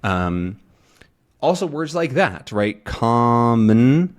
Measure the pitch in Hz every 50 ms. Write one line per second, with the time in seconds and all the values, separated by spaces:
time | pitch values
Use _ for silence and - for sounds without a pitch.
0 | - 104 92 92 90 87 87 87 87 90 101 - _ _ _ _ _ _ _ _
1 | - _ _ _ _ _ _ _ - 147 180 180 196 170 143 151 160 151 151 175
2 | 170 156 127 156 196 131 92 78 - - 107 104 104 107 104 - _ - - -
3 | - 117 117 120 120 120 120 117 117 117 117 117 110 107 110 113 120 127 139 160
4 | 180 180 -